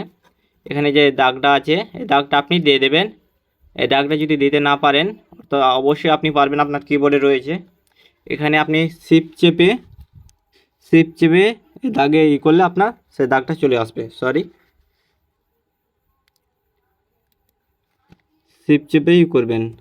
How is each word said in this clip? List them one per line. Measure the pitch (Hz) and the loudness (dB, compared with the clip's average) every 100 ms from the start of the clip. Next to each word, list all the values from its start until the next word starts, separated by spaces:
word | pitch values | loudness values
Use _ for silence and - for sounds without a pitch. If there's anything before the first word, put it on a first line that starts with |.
| 180 _ _ _ _ _ | -4 _ _ _ _ _
এখানে | - 143 147 | -10 -4 0
যে | 143 143 | 2 2
দাগটা | 131 127 131 143 | 2 0 0 0
আছে, | 139 143 175 220 | 0 0 -4 -4
এই | - | -10
দাগটা | - 143 143 143 | -2 -2 0 -2
আপনি | 143 175 | -2 -2
দিয়ে | 147 135 | 2 2
দেবেন। | 135 143 214 - _ _ _ _ _ | 2 0 -2 -8 _ _ _ _ _
এই | - 131 | -6 -2
দাগটা | 135 143 151 | -2 -2 -2
যদি | 151 147 | -2 0
দিতে | 139 147 | 0 0
না | 143 143 | 0 0
পারেন, | 147 139 185 220 _ - - | 2 0 -2 -8 _ -20 -6
তো | 139 | -2
অবশ্যই | 131 127 139 147 165 | 0 0 0 -2 0
আপনি | 151 156 | -2 0
পারবেন, | 147 139 147 | 0 0 0
আপনার | 147 143 | -4 -4
কিবোর্ডে | 143 143 143 143 | -4 0 2 2
রয়েছে। | 139 135 131 175 - _ _ _ _ _ - | 0 0 -4 -12 -12 _ _ _ _ _ -12
এখানে | - 151 156 | -6 -2 0
আপনি | 151 156 160 | 0 -2 -4
শিফট | 165 - 165 165 - | -6 0 0 0 0
চেপে, | 170 170 175 254 - - - - - _ _ _ _ _ | 0 2 0 0 -8 -20 -20 -20 -20 _ _ _ _ _
শিফট | - 165 165 - | 0 0 0 0
চেপে | 165 175 208 226 _ - | 2 2 0 -2 _ -10
এই | 254 | -6
দাগে | 214 143 156 156 | -2 2 4 2
ই | 143 | 2
করলে | 160 165 | 2 2
আপনার | 175 175 214 233 _ | 2 0 -4 -4 _
সে | - 127 | -6 -2
দাগটা | 131 131 | -2 -2
চলে | 156 139 120 | -2 0 0
আসবে, | 113 - 113 - | -4 -8 -12 -8
সরি। | 131 143 - _ _ _ _ _ _ _ _ _ _ _ _ _ _ _ _ _ _ _ _ _ _ _ _ _ _ _ _ _ _ _ _ _ _ _ _ _ _ _ _ _ - | -4 -4 -6 _ _ _ _ _ _ _ _ _ _ _ _ _ _ _ _ _ _ _ _ _ _ _ _ _ _ _ _ _ _ _ _ _ _ _ _ _ _ _ _ _ -2
শিফট | 147 147 | -2 0
চেপে | 160 147 | -2 2
ই | 175 | 2
করবেন, | 170 147 117 113 113 - | 2 0 -2 -4 -6 -10